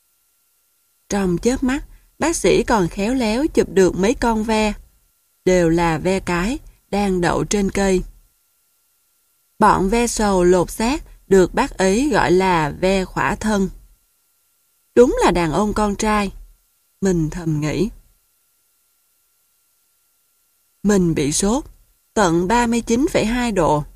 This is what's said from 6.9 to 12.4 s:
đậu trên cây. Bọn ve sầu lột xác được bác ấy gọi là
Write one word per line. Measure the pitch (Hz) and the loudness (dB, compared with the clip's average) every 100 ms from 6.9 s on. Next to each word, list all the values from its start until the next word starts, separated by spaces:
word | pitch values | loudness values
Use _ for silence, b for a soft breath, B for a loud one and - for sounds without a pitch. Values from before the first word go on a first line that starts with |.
| 196 202 185 | -2 -2 0
đậu | 170 139 | 0 0
trên | 156 208 196 | -2 -2 -2
cây. | 202 196 185 - - _ _ _ _ _ _ _ _ _ _ _ _ _ - | 0 0 0 -4 -14 _ _ _ _ _ _ _ _ _ _ _ _ _ 0
Bọn | 208 160 190 | 2 4 2
ve | 233 233 | 0 -2
sầu | - 208 190 | -2 0 2
lột | 175 180 170 | 4 2 0
xác | - 226 302 b b - | -4 -4 -4 b b 2
được | 190 175 | 4 4
bác | 196 269 - | 0 -4 -2
ấy | 190 208 294 | 0 0 0
gọi | 196 131 | 0 2
là | 180 | 2